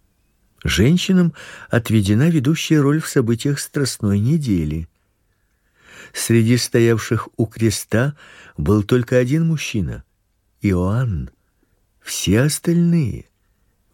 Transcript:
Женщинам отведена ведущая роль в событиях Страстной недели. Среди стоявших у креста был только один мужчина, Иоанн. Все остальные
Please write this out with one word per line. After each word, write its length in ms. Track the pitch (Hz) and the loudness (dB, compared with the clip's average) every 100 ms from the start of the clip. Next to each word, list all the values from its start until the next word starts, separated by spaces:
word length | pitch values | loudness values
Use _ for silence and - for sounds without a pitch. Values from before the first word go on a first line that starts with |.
| _ _ _ _ _ _ | _ _ _ _ _ _
Женщинам 720 | - 80 113 175 - 185 175 - - - - | -4 2 2 2 2 2 2 -2 -14 -20 -4
отведена 600 | 117 - 110 98 104 160 | -4 0 0 2 2 2
ведущая 500 | 160 123 160 - 156 | 2 0 -2 0 2
роль 220 | 139 156 | 2 0
в 60 | - | -2
событиях 520 | 147 113 117 147 139 | -2 0 0 -2 -4
Страстной 600 | - 147 135 - 107 101 | -6 -4 -4 -4 -2 0
недели. 680 | 113 165 139 92 76 78 80 _ _ _ _ _ _ _ _ _ _ - - | 0 0 0 -2 -2 -6 -8 _ _ _ _ _ _ _ _ _ _ -20 -16
Среди 440 | - - 117 110 123 | -8 0 2 4 2
стоявших 720 | - 123 117 113 - 110 - - | 0 2 2 2 -2 -4 -4 -6
у 120 | 113 | -6
креста 680 | - 113 - - 107 139 - - - - - | -2 -2 -2 -2 -2 -2 -4 -16 -20 -16 -4
был 280 | 78 107 | 0 0
только 340 | 101 127 120 127 | 2 0 2 0
один 300 | 123 151 165 | 2 0 0
мужчина, 560 | 156 - 110 78 - - _ _ _ _ _ | -2 -4 -6 -6 -8 -16 _ _ _ _ _
Иоанн. 720 | 101 92 90 113 127 85 64 - _ _ _ _ _ _ | -2 0 0 0 -2 -4 -8 -14 _ _ _ _ _ _
Все 420 | - - - 104 | -12 -6 0 2
остальные 840 | 147 - - 170 170 170 123 120 - _ _ _ _ _ _ | 2 -2 -2 0 2 2 -2 -6 -14 _ _ _ _ _ _